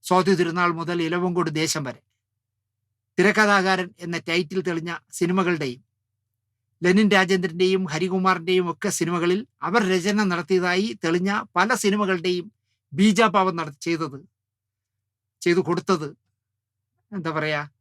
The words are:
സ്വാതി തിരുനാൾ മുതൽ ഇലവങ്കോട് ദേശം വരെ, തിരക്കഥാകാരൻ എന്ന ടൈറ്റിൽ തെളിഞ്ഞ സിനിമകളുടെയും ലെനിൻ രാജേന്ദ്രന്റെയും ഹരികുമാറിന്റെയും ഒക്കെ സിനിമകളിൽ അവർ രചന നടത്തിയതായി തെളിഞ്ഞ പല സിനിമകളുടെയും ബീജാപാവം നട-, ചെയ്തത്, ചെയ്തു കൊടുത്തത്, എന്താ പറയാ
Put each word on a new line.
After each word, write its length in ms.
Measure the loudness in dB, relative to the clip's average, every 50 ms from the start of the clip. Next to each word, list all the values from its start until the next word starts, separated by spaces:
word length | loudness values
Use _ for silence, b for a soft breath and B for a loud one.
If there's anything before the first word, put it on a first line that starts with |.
| _
സ്വാതി 320 | 4 2 4 4 4 2
തിരുനാൾ 360 | 2 2 -2 0 0 0 0 0
മുതൽ 300 | -2 -4 -4 -4 -2 -2
ഇലവങ്കോട് 480 | -2 -2 -2 -2 -2 0 0 -2 -2
ദേശം 340 | -2 -2 -2 -2 -2 -4 -6
വരെ, 180 | -8 -10 -14 _ _ _ _ _ _ _ _ _ _ _ _ _ _ _ _ _ _ _ _ _ _ _ 2
തിരക്കഥാകാരൻ 720 | 2 2 4 4 4 4 4 4 4 2 0 0 -2 -6 -8 _
എന്ന 180 | -10 -8 -8 -8
ടൈറ്റിൽ 420 | -6 -2 -2 -2 -2 -2 -4 -4 -2
തെളിഞ്ഞ 340 | -2 -4 -4 -6 -8 -10 -10 _ _
സിനിമകളുടെയും 720 | -6 -4 -2 0 2 2 2 0 0 -2 -2 -6 -8 -10 _ _ _ _ _ _ _ _ _ _ _ _ _ _ _ _ _ _ _ _ 2
ലെനിൻ 260 | 4 4 6 6 6
രാജേന്ദ്രന്റെയും 760 | 4 4 4 4 2 0 0 -2 -2 0 2 2 2 2 0
ഹരികുമാറിന്റെയും 880 | -2 -4 -4 -2 -2 -2 0 2 2 2 0 0 0 0 0 0 0
ഒക്കെ 180 | -4 _ -4 -4
സിനിമകളിൽ 580 | -2 -2 -2 -2 0 0 0 0 0 0 -2 _ _ _ -8
അവർ 200 | -2 0 0 2 2
രചന 360 | 0 0 0 0 0 0 0
നടത്തിയതായി 760 | 0 0 -2 -2 0 0 0 2 2 0 0 -2 -2 -6 -4 -4
തെളിഞ്ഞ 380 | -2 0 0 0 0 -2 -4 -6 -4 _
പല 180 | 0 2 2 0
സിനിമകളുടെയും 760 | 0 0 0 0 0 0 -2 -2 -2 -2 -4 -4 -4 -6 -10 _ _ _ _ _ _ _ _ -2
ബീജാപാവം 640 | 2 2 4 4 4 2 4 4 2 2 2 0
നട-, 220 | -4 -6 -8 -10 _
ചെയ്തത്, 480 | -6 -4 -4 -4 -4 -8 -8 -12 -20 _ _ _ _ _ _ _ _ _ _ _ _ _ _ _ _ _ _ _ _ _ _ _
ചെയ്തു 200 | 0 0 2 2
കൊടുത്തത്, 560 | 2 0 -2 -4 0 -2 -2 -2 -2 -8 -14 _ _ _ _ _ _ _ _ _ _ _ _ _ _ _ _ _ _ _ -12
എന്താ 180 | -8 -6 -4
പറയാ 380 | -4 -2 -2 -2 -2 -4 -6 -8 _ _